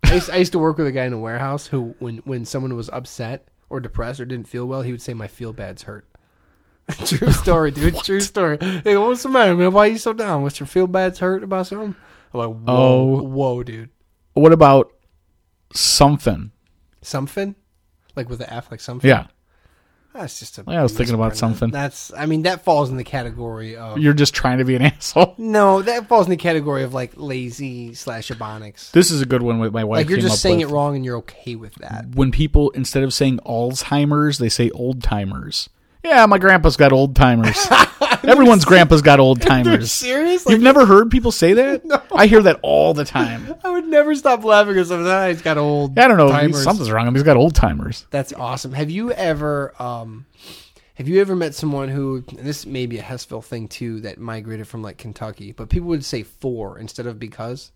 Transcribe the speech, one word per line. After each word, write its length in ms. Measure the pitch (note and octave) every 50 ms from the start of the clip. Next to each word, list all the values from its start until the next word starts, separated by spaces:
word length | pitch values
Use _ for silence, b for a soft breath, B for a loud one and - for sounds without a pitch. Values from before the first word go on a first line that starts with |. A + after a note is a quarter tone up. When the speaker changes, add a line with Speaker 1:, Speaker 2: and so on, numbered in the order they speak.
| -
Speaker 1:
I 120 | - -
used, 140 | F3+ E3+ -
I 60 | E3 F#3
used 140 | F#3 F3+
to 80 | - F3+
work 180 | D#3 D#3+ D#3 D3
with 100 | D#3+ C#3+
a 40 |
guy 140 | C3 C3+ B2+
in 80 | B2+ B2
a 40 | A#2
warehouse 480 | A2 A2+ A2+ A#2+ C3+ C3+ C#3 C#3+ - -
who, 280 | - C3+ B2 A#2 A2+ _
when, 180 | - A#2+ A2+ A2+ -
when 180 | C#3 C3+ B2 A#2
someone 320 | A2+ - C#3 C3 C3 B2+
was 140 | A#2 A#2 A2+
upset 580 | - B2+ B2+ - - - B2 A2+ B2 C3+ _ _ _ _ _ _
or 100 | - C3+
depressed 400 | B2 A#2+ - - D3 C#3+ B2+ C#3+
or 60 | B2
didn't 240 | B2 C3 B2 A2 -
feel 160 | - B2 B2
well, 160 | B2+ C3 C3+
he 100 | C3 B2
would 100 | B2 A#2+
say, 120 | - - B2
"My 140 | A2+ G#2+ G#2
feel 260 | _ _ B2 A2+ A2
bad's 300 | - G2+ F#2+ G2 - -
hurt." 220 | - G#2 G2+ _ _ _ _ _ _ _ _ _ _ _ _ _ _ _ _ _ -
<laughs> 160 | D3+ - F#3+
True 260 | E3+ - C#3 - -
story, 400 | D3 - - - F3 E3 D#3+ D3+
dude. 240 | C#3 C#3+ D3 E3 E3+ -
True 200 | - - G3 G3
story. 380 | G3+ G3 _ G#3 F#3+ E3 D3+ D3
Hey, 380 | E3 F#3 F#3+ F3+ C#3+ G#3+ G3+ G3+
what's 260 | G#3 A#3 B3 A#3+ -
the 60 | C4+
matter, 260 | C4 C4 A#3 G3 F3
man? 160 | F3 F3+ F#3
Why 160 | F#3 G3+ G#3 G#3+
are 40 |
you 60 | A3+ A3+
so 140 | - A#3
down? 300 | A3 A3 A3 G#3 F3 D3
What's 180 | C#3 C#3+ C#3 -
your 80 | C#3+ C3+
feel 200 | - F#3 F#3 F#3
bad's 320 | F3+ F#3+ F#3 F#3 F#3 -
hurt 240 | F#3 F3+ F#3+ F#3+ G#3+
about 240 | F#3+ G3 F#3 F#3 F#3
something? 280 | F#3+ G#3 A3 G#3 F#3+ b b b b b b b _
I'm 60 | B2
like, 100 | A#2 A#2
"Whoa, 140 | A2+ A2+ A2 A#2
Speaker 2:
Oh. 560 | B2+ B2+ C3 B2+ B2+ B2+ C3 C3 C3+ C3+ C#3
Speaker 1:
whoa, 400 | C3+ C3 C3+ C#3 C3 B2 B2 B2
dude." 260 | A#2+ A2 A2 A2+ A#2+ _ _ _ _ _ _ _ _ _
Speaker 2:
What 180 | - D3 D#3+
about 400 | E3 E3 D#3 C#3+ C#3 C3+ A#2 - _ _ _ _ _ _ _ _ _ _ _ _ _ _ _ _ -
something? 760 | - - - - - D3 C#3+ D3 C#3+ - B2 G2 D2+ - A2 _ _ _ _ _ _ _ _ _ _
Speaker 1:
Something? 540 | _ - - C#3 C3+ C#3+ - - G3 G3 G3 _ _ _ _ _ _ _ _ _ _ _ _
Like 140 | - B2+ A#2+
with 120 | B2 A#2
an 80 | A#2+ -
F, 200 | B2 A#2+ - _
like 100 | - G#2+
something? 260 | - - A#2+ B2+ C3 C3
Speaker 2:
Yeah. 200 | C3 - - - _ _ _ _ _ _ _ _ _ _ _ _ _ _ _ _ _
Speaker 1:
That's 260 | C4 G3 C#3 - -
just 180 | - - - -
a 80 | G2 -
Speaker 2:
Yeah, 140 | D#3 E3+
I 20 | D3+
was 80 | A#2+ A2
thinking 220 | - B2 A#2 A#2+
about 160 | A2 A2+ A2
Speaker 1:
mispronoun-, 220 | G#2+ - - A2+ A2+
Speaker 2:
something. 160 | - - A2+
Speaker 1:
that's, 400 | A2+ C#3+ C#3 C#3+ - - - - -
I 120 | - D3
mean, 160 | D#3 D#3+ D#3+
that 240 | D#3 F3+ F#3 F3+ _
falls 240 | - E3+ D3 D3 B2+
in 80 | C3 B2+
the 60 | B2
category 720 | - - C#3 B2 A#2+ A2+ A#2+ A#2+ A#2 A2+ A2 A2 A2 A2 A2+
of 200 | A#2 A2+ G#2+ C#3
Speaker 2:
You're 160 | D3+ D3 C#3+
just 200 | D3 D3 C#3 -
trying 240 | - - B2+ B2+ B2+
to 80 | C3
be 100 | B2+ C3
an 60 | B2
<laughs> 0 |
asshole. 540 | D#3 D3+ - - - - - - F3+ F3+ - -
Speaker 1:
No, 440 | A3+ A3+ G#3+ G#3+ G#3 G3 F#3+ G3 F#3+
that 260 | G#3+ A#3+ A#3+ A3+ G3+
falls 160 | B3 A3+ F#3+
in 60 | E3+
the 40 | F#3 D#3+
category 460 | - F3 D#3+ D#3+ C#3+ D3 C#3+ C3+ C3+
of, 100 | B2+ B2+
like, 200 | C3 B2+ A#2+ -
lazy 800 | - D3 C#3+ C3+ C3 B2+ B2 A#2 B2+ C#3+ C3+ B2 B2 A#2+ A#2 A#2
slash 340 | B2 - - A#2+ A2+ G#2+ -
ebonics. 640 | B2 A2+ A2+ G#2+ G#2+ A2 A2 G#2 G2+ _ - -
Speaker 2:
This 180 | - E3 F3 -
is 120 | E3 D3
a 40 | C3+
good 160 | B2 C3 B2+
one 180 | A#2+ A#2+ A#2 A2+
with 120 | A2+ A2 G2+
my 120 | A2+ A2
wife 140 | G#2+ A2 -
Speaker 1:
Like, 100 | D#3 D3
you're 80 | F#3 G3+
Speaker 2:
came 60 | - A2+
Speaker 1:
just 60 | A2
Speaker 2:
up 40 | G3+
Speaker 1:
saying 160 | - F#3+ F3+ E3+
Speaker 2:
with. 100 | D#3+ C#3+
Speaker 1:
it 40 | D3
wrong 240 | D3 C#3+ D3 C#3+ C#3
and 80 | C3
you're 120 | B2+ A#2+ A#2
okay 360 | - - - - - B2 A#2+
with 200 | A2 A2+ G#2 _
that. 320 | - - - - G#2+ A#2 B2 B2
Speaker 2:
When 160 | C3 C3+ C3
people, 400 | - - D#3 D3 - D3 D3 C#3+
instead 320 | - - C3 - - C#3 C3+
of 100 | C3+ B2
saying 260 | - C#3 C3+ C3 A#2 -
Alzheimer's, 920 | - A#2+ A#2 A#2+ B2 C3 C3 - - - C#3+ D3 C#3+ D3 D3 D3 D3+ C#3+ C3+
they 120 | B2 A2+
say 200 | - - B2 A#2
old 300 | - - B2 B2 C3 B2+
timers. 680 | A#2+ - - G#2 G2+ F#2+ - - - D3 - - - - _ _ _ _ _ _ -
Yeah, 220 | E4+ D#4+ B3+ A3+
my 140 | G#3 G3+ F#3+
grandpa's 380 | F3+ F#3+ F#3+ F3+ D3+ D#3+ D3 -
got 140 | D#3 C#3
old 240 | C3+ C3 C3+ C#3 C3+
timers. 400 | - C#3+ B2+ A#2+ A#2 A2+ A2 G#2+ - G4+ F#4+ B3+ C4 - - -
Speaker 1:
<laughs> 280 | - - B3+ A#3+ A#3 -
Speaker 2:
Everyone's 420 | C4 A#3+ C#4+ C4+ A#3+ A#3 G3+ D3+
grandpa's 380 | - F3+ F#3 F3 D3 E3 D3+ C#3+
got 160 | D#3 C#3+ C#3
old 200 | C3+ C3 C3+ A#2+
Speaker 1:
They're 100 | A2 F#4
Speaker 2:
timers. 420 | D4+ B2+ B2 F4 E4+ - A2+ A2+
Speaker 1:
serious? 520 | - - - B3 B3+ C#4 D#4 E4+ F4+ F4+ - -
Speaker 2:
You've 60 | G#3+ A3
Speaker 1:
Like 20 |
Speaker 2:
never 240 | A#3 C4 C4+ C#4+ C4 G3+
heard 240 | G3 G3+ A3+ A#3
people 200 | A3+ C4 A3+ A#3+
say 220 | A3 - - E3 G3
that? 320 | A#3 B3+ C4+ C#4 C4 _
Speaker 1:
<laughs> 60 | E4
No. 100 | D4 C#4 - -
Speaker 2:
I 140 | G4 E4 G3+
hear 160 | A3 G#3 A3
that 180 | G#3+ F#3+ D#3 - -
all 300 | C#3+ C#3+ D3 D3+ D#3+ E3
the 100 | D3 D3
time. 480 | C#3 - C#3 - A#2 A2+ A2+ - A2 E4 - _
Speaker 1:
I 60 | F#4
would 180 | F4+ F4 D#4+ E4
never 280 | D#4 D4 D4 D4+ D4+
stop 280 | C#4 C#4 C#4 B3+ A3+ G#3
laughing 340 | A3 G#3+ G#3 G#3 G#3 G3+ F#3+
at 80 | F3+ E3+
something. 200 | F3+ F3 E3+ F3+
"Ah, 200 | F#3 F#3+ G3 F#3
he's 140 | F3 D#3+ -
got 140 | D#3+ D#3 D3
old 380 | D3 D3 D3 D3 C#3+ C#3 C3+ A3
Speaker 2:
I 100 | B3 C4
don't 100 | A#3 F#3
know. 120 | D#3 C#3
Speaker 1:
timers." 340 | C#3 C#3+ D3 D#3 D#3 C#3+ C3+
Speaker 2:
Something's 260 | C3+ F#3+ G#3+ D#3 A2
wrong. 220 | G#2+ A2 A#2 A#2+ B2
He's 80 | C3+ C#3+
got 140 | D#3+ D3 A#2+
old 160 | C3 E3+ D#3
timers. 500 | - - G2 D#2+ C#2+ - - A#2 - - _
Speaker 1:
That's 240 | - C#3 C3 - -
awesome. 400 | - B2+ A#2 B2+ C3 - C3+ C3
Have 160 | C3+ D3+ D3+
you 220 | D#3+ F#3+ A3 A#3+
ever, 640 | A#3+ - F#3+ F3 D#3+ C#3+ D3+ D3+ D3 C#3+ C#3 C3 - -
um, 440 | B2 B2 A#2+ A#2 A2+ A2+ A2 A2 C3+ _ b b b b b b b b b b b b b
have 120 | _ C3 C#3
you 140 | F3 F#3+
ever 140 | G3+ G3 F#3+
met 180 | F3+ E3+ D#3 D3
someone 340 | - - D#3 C#3+ C#3 C#3 C3
who, 340 | C3+ C#3+ C#3 C3+ C3 C3 B2+ -
and 100 | - -
this 260 | A#2+ C#3 D3+ D3 -
may 200 | - C#3 C3 B2+ A#2+
be 100 | A#2 A2
a 60 | G2+
Hessville 400 | - C3 A#2+ - _ A#2+ A2+ A2
thing 240 | - - A#2 A2+ G#2+
too, 340 | - - B2 A#2+ A2+ A2
that 180 | G#2+ G#2+ - -
migrated 480 | - A#2 A2+ A2 G#2+ A2+ A2 G#2+ A2 -
from, 140 | - A2+
like, 160 | A2 G#2 - _
Kentucky, 540 | - A2 G#2+ - - A2 G#2 _ G2+ G2
but 180 | - - A2+ G#2+
people 180 | - F3 F3 F3
would 140 | E3+ D3+ C3+
say 180 | - - B2+ G#2
"for" 560 | _ _ _ - C3+ B2 A#2 G#2+ G2 F#2 -
instead 260 | A2 A2 - - A#2+
of 140 | A#2+ A#2 G#2+
"because"? 520 | A#2 A2 - - A2 A#2 B2 C#3+ - - _